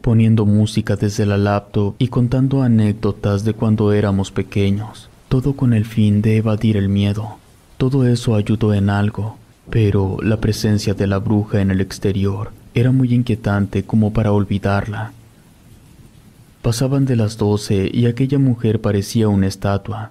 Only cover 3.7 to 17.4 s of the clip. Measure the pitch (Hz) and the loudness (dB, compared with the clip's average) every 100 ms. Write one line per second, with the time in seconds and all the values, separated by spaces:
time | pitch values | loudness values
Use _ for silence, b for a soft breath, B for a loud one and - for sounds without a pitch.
3.7 | 107 104 104 104 98 95 - 98 107 98 | 2 2 2 2 0 -2 -6 -4 -2 0
4.7 | 101 110 - - - - 131 143 135 127 | -2 -6 -14 -20 -20 -4 -2 0 0 2
5.7 | 113 110 - 107 104 110 110 110 107 113 | 2 0 0 2 2 2 0 0 0 0
6.7 | 101 98 101 101 104 107 - - - _ | 0 0 0 0 -2 -8 -14 -20 -20 _
7.7 | - 131 139 123 120 120 110 104 110 107 | -4 0 2 2 2 0 0 0 0 2
8.7 | 104 98 101 101 101 107 - - _ - | 2 0 0 -2 -4 -8 -10 -20 _ -6
9.7 | 117 107 98 95 98 95 110 113 107 110 | 0 2 2 0 -2 -2 0 -2 -2 0
10.7 | 104 - 98 98 98 110 107 104 107 98 | 0 0 -2 0 0 0 -2 0 0 0
11.7 | 95 95 - 104 98 98 104 107 - - | 0 -2 -4 -4 -2 -2 -4 -8 -12 -8
12.7 | - 123 131 127 120 120 104 107 101 98 | 0 2 2 2 0 0 -2 0 -2 0
13.7 | 101 95 113 107 110 107 104 98 98 98 | -4 0 0 2 0 2 0 0 -2 0
14.7 | 101 98 107 110 - - - - - - | -2 -2 -8 -10 -14 -20 -20 -20 -20 -20
15.7 | - - - - - - - - - 127 | -20 -20 -20 -20 -20 -20 -20 -20 -6 -4
16.7 | 113 131 139 135 120 107 113 | 0 0 2 2 2 0 0